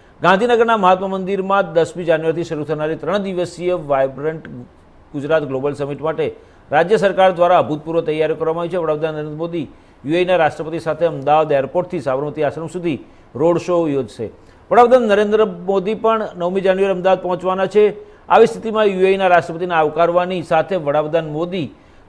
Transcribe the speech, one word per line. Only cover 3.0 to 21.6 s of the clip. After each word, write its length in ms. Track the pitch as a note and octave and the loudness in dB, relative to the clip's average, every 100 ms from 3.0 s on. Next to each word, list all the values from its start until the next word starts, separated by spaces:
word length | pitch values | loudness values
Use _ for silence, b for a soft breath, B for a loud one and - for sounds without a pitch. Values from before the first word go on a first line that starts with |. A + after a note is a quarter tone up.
| C#3+ G3+ | -4 -4
દિવસીય 560 | G3 F3+ E3+ - F3 | -4 -4 -6 -4 -4
વાઇબ્રન્ટ 720 | F3+ C#3+ C#3 C3+ C#3 D3+ D#3+ - B2+ B2 _ - - - | -4 -2 0 0 -4 -8 -8 -12 -16 -18 _ -20 -20 -14
ગુજરાત 300 | C#3+ D3 D#3+ | -8 -2 0
ગ્લોબલ 300 | C#3+ C3 C#3+ | 0 -4 -4
સમિટ 280 | C#3+ C#3 C#3+ | -4 -6 -6
માટે 340 | D#3 D#3+ C3+ - B B B | -6 -4 -4 -6 B B B
રાજ્ય 260 | D3 E3+ A3 | 0 2 2
સરકાર 340 | G3 F#3 F#3+ | 2 4 4
દ્વારા 260 | E3+ F3 F3 | 4 4 4
અભૂતપૂર્વ 440 | A2+ D3+ D#3+ E3 | 2 -4 -4 -2
તૈયારીઓ 340 | D3+ D#3 D#3 D#3 | 0 0 0 0
કરવામાં 260 | D#3+ E3 | -2 -2
આવી 80 | E3+ | -4
છે. 80 | F3+ | -2
વડાપ્રધાન 360 | D#3 D3+ D#3+ | -2 -2 -4
નરેન્દ્ર 180 | D3+ D3+ | -6 -8
મોદી 360 | D3+ E3+ E3+ C3 b b b C3 | -8 -6 -6 -8 b b b -2
યુએઈના 300 | E3+ F3+ F3 | 0 2 2
રાષ્ટ્રપતિ 440 | D3+ - D#3 D#3+ | 2 -2 -8 -6
સાથે 260 | D#3+ D3+ E3+ | -6 -2 -2
અમદાવાદ 460 | D3 C#3 D3+ D3+ | 0 2 2 4
એરપોર્ટથી 480 | C#3 C3+ F3+ F3 F3 | 0 0 -2 -4 -4
સાબરમતી 440 | C3+ C3+ D3 D3+ | -4 -2 -4 -2
આશ્રમ 240 | C#3+ D3+ D#3+ | -4 -4 -8
સુધી 320 | F3+ E3+ B2+ - B B A#2+ | -6 -4 -6 -8 B B -2
રોડ 220 | E3 E3+ | 0 0
શો 300 | F3 E3+ D#3+ | 0 0 0
યોજશે. 420 | C#3 A2+ - G#2 - b b b | -2 -4 -8 -12 -12 b b b
વડાપ્રધાન 300 | G3+ A#3+ B3+ | 4 6 6
નરેન્દ્ર 440 | A3 G3+ G#3 G#3+ G#3+ | 4 2 2 2 0
મોદી 480 | F3 F3+ G3 F#3 | -2 -2 -2 -2
પણ 340 | G#3+ A3+ A3 G3+ F3 | -2 0 0 -2 -4
નવમી 260 | F3 F#3+ | -4 0
જાન્યુઆરીએ 340 | F#3+ F#3 G3 F3+ | 0 2 0 2
અમદાવાદ 260 | F#3 F#3 | 2 2
પહોંચવાના 440 | F3+ F3 F3+ F#3+ F#3+ | 0 -2 -2 -2 0
છે. 300 | G#3 G#3 - B B B | 4 2 0 B B B
આવી 160 | - A#3 | 4 4
સ્થિતિમાં 400 | F#3 A3 A3 G#3 | 2 -4 0 0
યુએઈના 420 | F#3 F#3+ G3 F#3+ | 2 2 2 4
રાષ્ટ્રપતિને 480 | F3 - E3 F3+ E3 | 4 2 -4 -2 0
આવકારવાની 680 | D3+ D3+ E3+ F3 F3+ F3+ | 2 2 2 2 0 -4
સાથે 340 | C#3+ D#3+ - F#3 | -2 0 0 -2
વડાપ્રધાન 540 | C#3+ D3+ D3+ E3 D#3+ | 0 0 0 -2 -2
મોદી 400 | D3+ F3 F#3 | -6 -6 -6